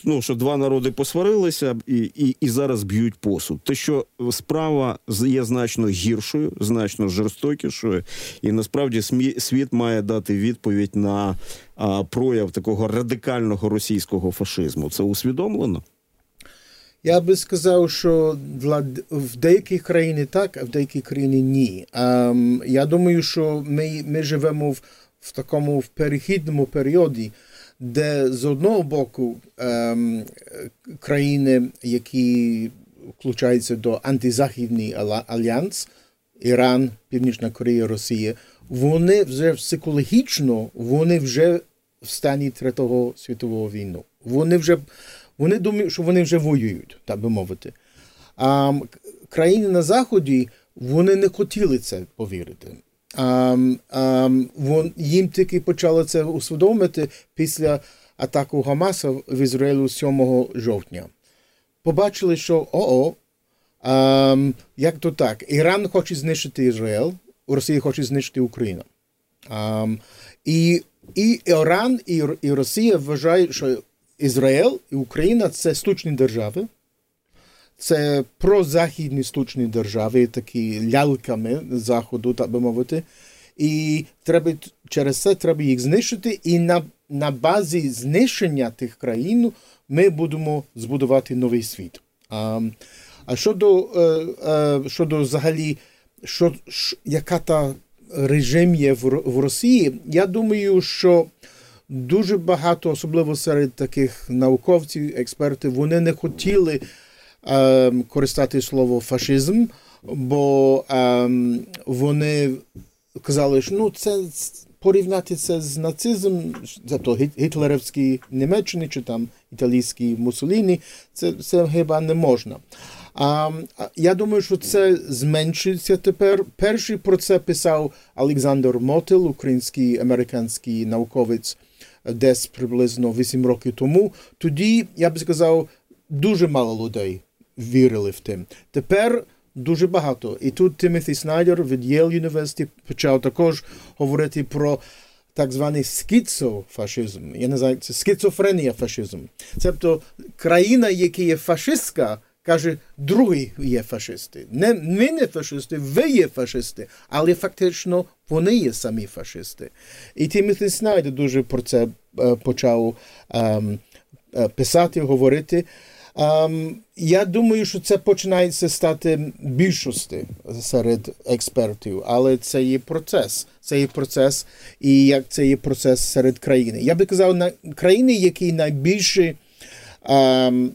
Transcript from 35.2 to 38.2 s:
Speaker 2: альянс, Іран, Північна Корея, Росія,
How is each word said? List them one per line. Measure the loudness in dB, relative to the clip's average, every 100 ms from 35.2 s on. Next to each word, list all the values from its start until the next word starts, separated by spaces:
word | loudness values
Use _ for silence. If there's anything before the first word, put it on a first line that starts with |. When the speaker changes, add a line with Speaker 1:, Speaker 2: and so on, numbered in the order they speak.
| -6
Speaker 2:
альянс, | -4 -2 -2 -4 -8 -12 _ _ _ _ _
Іран, | 0 2 4 2 0 -6 _
Північна | -2 -2 -2 -6
Корея, | -4 0 0 0
Росія, | -4 -4 -4